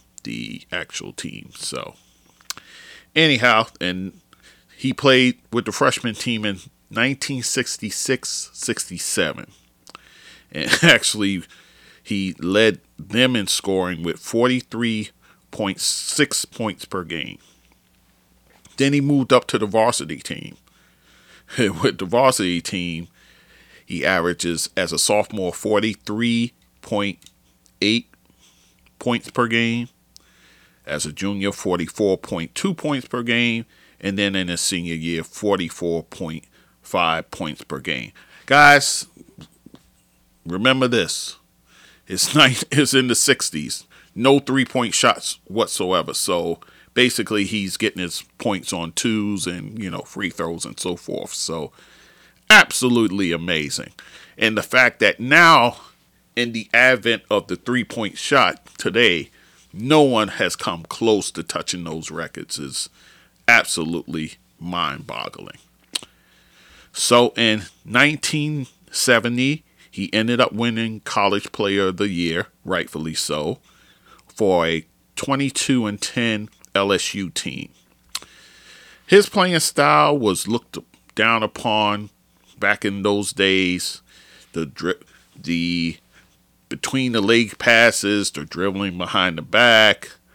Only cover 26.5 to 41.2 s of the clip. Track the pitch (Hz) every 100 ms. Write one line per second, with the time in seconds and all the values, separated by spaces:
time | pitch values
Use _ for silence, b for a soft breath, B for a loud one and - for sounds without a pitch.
26.5 | - _ _ - 104 101 - _ _ _
27.5 | _ _ _ 101 117 - _ _ b b
28.5 | b b b _ - 120 117 - - 117
29.5 | 113 117 117 120 _ _ _ b b b
30.5 | b b b - 73 78 76 98 101 101
31.5 | - 98 90 82 - 104 92 - 87 85
32.5 | - 196 170 156 139 - 123 120 120 120
33.5 | 117 117 b b b 98 98 101 98 87
34.5 | 85 - 92 85 82 82 82 78 - 104
35.5 | 95 85 - 87 85 - - 82 80 -
36.5 | b b b - 95 82 80 - - 82
37.5 | - - 69 71 67 53 B B B -
38.5 | 143 147 143 - - - - - - -
39.5 | _ _ - _ _ _ _ _ _ -
40.5 | 90 123 131 127 120 82 -